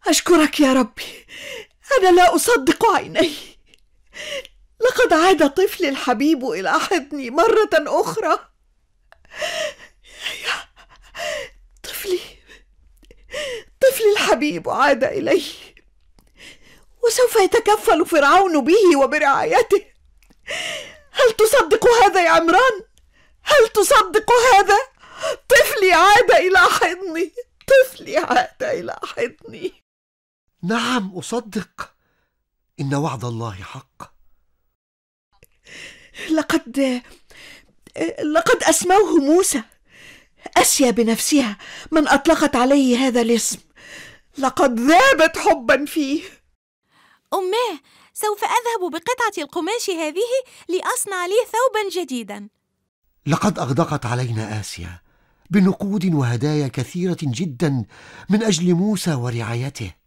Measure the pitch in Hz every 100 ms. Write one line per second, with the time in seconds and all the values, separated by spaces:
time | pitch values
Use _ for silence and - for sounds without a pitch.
0 | - 320 - 339 302 - 285 262 247 -
1 | - - _ - - 508 415 _ - 539
2 | 370 349 359 349 - 466 262 - 453 349
3 | - 160 320 294 - _ _ _ _ _
4 | _ - - 571 - _ _ _ 453 -
5 | 480 330 349 370 294 277 392 - 330 269
6 | - 233 285 311 254 160 185 311 - 359
7 | 269 294 254 269 427 440 427 320 302 302
8 | 440 - 381 311 - _ _ _ _ _
9 | _ _ _ - 622 640 622 - - _
10 | _ - - - - - - _ - _
11 | _ - 605 587 - _ _ _ - -
12 | 403 359 - - _ - _ _ _ _
13 | _ _ _ 539 571 480 427 _ 523 523
14 | 440 415 - 285 294 - - - 277 277
15 | 262 - 302 339 294 - - _ _ _
16 | _ _ _ _ - - _ _ _ _
17 | 466 466 494 453 381 466 440 427 - 339
18 | 330 330 277 339 392 311 247 381 381 285
19 | 269 302 294 277 156 - 480 392 - _
20 | _ _ _ _ - 640 698 605 - -
21 | _ - 508 453 440 554 339 415 - 466
22 | 403 370 339 330 330 359 523 415 - _
23 | _ _ _ _ - 587 453 - 381 494
24 | 392 415 440 480 480 403 381 415 523 _
25 | - - - 554 _ 480 - 554 381 339
26 | 370 415 381 - 359 370 370 - 349 359
27 | 381 320 330 - - _ - 539 523 -
28 | - - - 247 - _ 254 - - -
29 | - - 240 - 466 - - _ _ _
30 | _ _ _ _ _ _ 170 226 233 254
31 | 190 175 - 233 240 208 - _ - _
32 | _ _ _ _ _ _ _ _ 139 139
33 | 151 113 123 113 113 95 92 135 - _
34 | - _ _ _ _ _ _ _ _ _
35 | _ _ _ _ _ _ _ - - -
36 | _ - - 320 294 320 - 254 269 247
37 | - - _ - - - _ _ _ -
38 | 330 - 302 311 - 494 - 320 359 381
39 | 381 320 269 330 381 277 220 _ _ _
40 | - - _ _ - - - - 262 226
41 | 226 226 - 302 247 202 - - - 320
42 | 294 269 269 311 294 262 254 285 262 240
43 | 262 240 226 233 - - _ _ - -
44 | - - _ - 262 - 277 226 247 339
45 | 539 330 320 320 392 302 233 269 285 -
46 | 269 294 - - _ _ _ _ _ _
47 | _ _ _ - 370 381 392 320 _ _
48 | _ - 427 415 440 440 466 466 359 311
49 | - 494 466 403 285 - 330 466 427 339
50 | 311 311 466 523 508 - _ 359 - 480
51 | - 381 349 415 480 453 508 427 403 349
52 | 330 254 202 202 208 _ _ _ _ _
53 | _ _ - 156 208 170 143 135 165 147
54 | 120 123 123 113 107 107 101 - 87 87
55 | _ _ _ _ _ 190 185 185 202 202
56 | 185 156 127 120 143 151 139 127 123 180
57 | 180 170 147 113 175 120 170 135 104 -
58 | - - - 208 220 165 180 170 202 202
59 | - 143 120 117 110 117 135 - 101 -